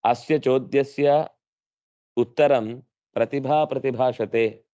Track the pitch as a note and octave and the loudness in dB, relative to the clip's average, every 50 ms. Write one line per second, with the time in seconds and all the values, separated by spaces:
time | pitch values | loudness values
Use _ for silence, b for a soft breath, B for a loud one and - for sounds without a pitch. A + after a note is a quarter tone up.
0 | - A2+ A#2+ - - - D#3+ D3 C#3+ C3+ C3 C3+ B2+ - - C#3 C#3 C#3 - - | 0 0 -2 -2 -2 -2 -2 0 2 2 2 2 0 0 0 0 0 0 -2 0
1 | C#3+ C#3+ C#3+ D3+ D#3 - _ _ _ _ _ _ _ _ _ _ _ _ _ _ | 2 2 2 2 0 -4 _ _ _ _ _ _ _ _ _ _ _ _ _ _
2 | _ _ _ A#2 A#2+ A#2+ _ - D3 C#3+ C#3+ B2 A2 A2 A#2+ C3 B2+ _ _ _ | _ _ _ -2 -2 -2 _ 0 2 4 4 2 0 -4 -8 -12 -14 _ _ _
3 | _ _ _ - A#2 - - C#3 C3 C3 D3+ D3+ D3+ D3 - C3 - C3+ A#2+ A#2 | _ _ _ -4 -2 -2 -2 -6 -2 0 0 0 0 -2 -4 -4 -4 -4 -2 0
4 | B2+ B2+ A#2 - A2+ G2 - A2+ A#2 A2 - - _ _ | -2 -2 0 -2 -6 -4 0 0 0 -2 -4 -8 _ _